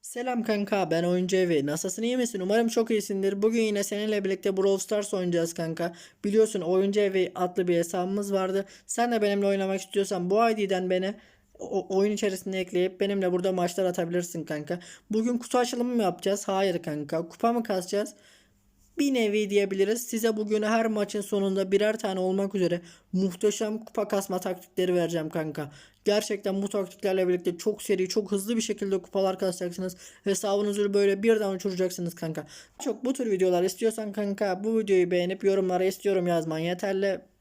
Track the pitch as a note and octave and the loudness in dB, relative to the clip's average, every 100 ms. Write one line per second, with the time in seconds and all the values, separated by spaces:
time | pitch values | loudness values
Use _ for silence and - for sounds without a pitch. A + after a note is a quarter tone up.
0 | - - B3+ B3 A3+ G#3 G3+ G3+ F#3 E3 | -12 -6 -2 -2 0 0 2 0 2 2
1 | F3 F3+ F#3 F#3 F3+ D#3+ C#3 D#3 - - | 2 2 2 2 4 2 2 -2 -4 -4
2 | A3+ B3+ A#3 G#3+ F#3 G#3+ A#3 A3+ A3+ A3 | -2 0 -2 -2 0 2 2 0 0 0
3 | G3+ G3 G3 G3 G#3+ A3+ A3 G3+ G3+ G#3 | 0 -2 0 2 0 2 0 0 -2 -2
4 | G#3+ G#3 G3 G3 G3+ F#3+ G3 G3 - G#3 | 0 0 0 -2 -2 2 2 2 0 -2
5 | G3+ G3+ F3+ E3+ E3 E3 E3 D#3+ E3+ E3+ | -2 -2 0 0 0 -4 -6 -4 -6 -6
6 | - _ G#3 G#3 A3 G#3 E3 F#3 G3 G3+ | -20 _ 0 4 4 2 0 2 2 2
7 | G3+ F#3+ F3+ - F3+ F3+ F3+ E3+ E3+ F#3+ | 2 2 0 0 -2 0 2 2 2 -2
8 | F3+ G3 G3+ G3 F#3 F#3+ G3 - _ - | -2 -2 -2 0 0 -2 -4 -12 _ -2
9 | A#3+ A#3 G#3 G3+ G3 G3 F#3+ F#3+ - G3+ | 0 2 2 2 2 2 0 -2 -2 -2
10 | G3 F#3+ F3 G3+ A#3 A3 G3+ F#3+ F#3 F#3 | 0 -2 2 4 4 2 0 0 0 0
11 | F#3 A3 - _ _ - - G3 F3+ F#3+ | 0 -6 -14 _ _ -14 -6 -4 0 2
12 | G3+ G#3 G#3+ F#3 F#3+ F#3+ F#3 F3+ F#3 F#3 | 2 2 -2 -2 -4 -4 -2 0 0 0
13 | G3+ G3+ F#3 F3+ F#3 F#3 F3 F3 F#3 F3 | -2 2 2 2 0 0 0 0 0 0
14 | E3+ F3 F3 E3 D3+ D#3 D3 F3 - - | -2 -2 -4 -8 -6 -8 -6 -8 -8 -20
15 | _ G#3+ A3+ A#3+ A#3+ B3 A#3+ A#3+ A#3+ A#3+ | _ -2 0 -2 0 0 0 0 -2 2
16 | G3 E3+ - G3+ - F#3+ G3 E3+ E3+ D3+ | 0 0 -2 -2 -2 0 0 0 -4 -6
17 | D3 D#3+ E3 - A#3 A#3+ A3+ F#3+ F3+ G3+ | -4 -4 -4 -2 0 0 0 -4 -2 -2
18 | G#3+ - - _ _ _ _ _ _ - | -2 -8 -20 _ _ _ _ _ _ 0
19 | C#4+ C4 A3 G#3 G#3 G3+ G3 F#3+ G3 A#3 | 2 2 2 2 2 2 2 2 2 2
20 | - A3+ A3+ G#3+ G#3+ G#3+ G#3+ A3+ A3+ G#3+ | -2 0 0 0 0 0 2 2 2 0
21 | G#3 G#3+ G3+ G#3 G3 F#3+ F#3+ G3 G#3 A3 | -2 -4 -2 0 0 0 2 4 2 2
22 | G#3+ F#3+ F#3 F#3+ G3 G3 F3+ F3 F3 - | -2 0 0 2 0 2 0 0 -6 -20
23 | _ F#3 F#3+ F3+ G#3+ G#3 G#3+ A3 A3 - | _ 0 0 2 0 0 -2 -4 -6 -4
24 | G#3 G3 G3 F#3 F#3 F3+ - - F3+ F3+ | 0 -2 -2 -4 -4 -6 -8 -2 2 2
25 | E3 E3+ D#3 E3+ D#3 D3 D3 - - _ | 2 -2 -2 -4 -4 -4 -8 -10 -20 _
26 | - G#3 G#3+ G3+ G3 F#3+ G3 G#3 F#3 - | 2 2 0 -4 -2 -2 -2 -2 -4 -4
27 | G3+ F#3+ F3+ F3+ F3 E3+ - G#3 - F#3+ | -2 2 2 2 0 -2 -2 -4 -2 0
28 | F#3 A3 G3+ G3+ G3 A#3 A3+ G3+ G3+ F#3+ | 0 -2 0 -2 0 -2 -2 -4 -2 -2
29 | F#3 G3+ F#3+ F#3 F#3+ F3+ F3 F3+ F#3 F3+ | -2 0 0 0 -2 -2 -6 -6 -8 -8
30 | - - - F#3+ G#3 G3+ G#3 G3+ G3+ G3+ | -20 -10 -2 -2 0 0 0 0 2 4
31 | G3+ G3 A3 A3 G3+ F#3+ G3+ F3+ F#3 F3+ | 2 4 4 2 2 -2 -4 0 -2 -2
32 | F3 E3+ E3 D#3 D3 - - _ C#4+ A3 | -6 -6 -8 -6 -10 -16 -20 _ -6 -4
33 | C4 C4+ A#3+ F#3+ F#3 F3+ F#3 - A3+ A3 | -2 -2 0 2 4 4 2 0 -2 -2
34 | G#3+ G3+ G3+ G3 G3+ F#3 G#3 A3+ G#3+ F#3+ | -6 -4 -4 -2 -2 -2 0 0 2 4
35 | F3 F3+ F3 F#3+ G3 G3 F#3 F3+ F#3 F#3+ | 4 2 0 0 2 2 2 2 0 0
36 | G3+ F#3+ F3 E3+ D#3+ D#3+ E3 F3 G3+ F#3+ | 0 2 2 0 0 -2 -2 -2 -2 0
37 | G3 F#3 - _ | 0 -2 -8 _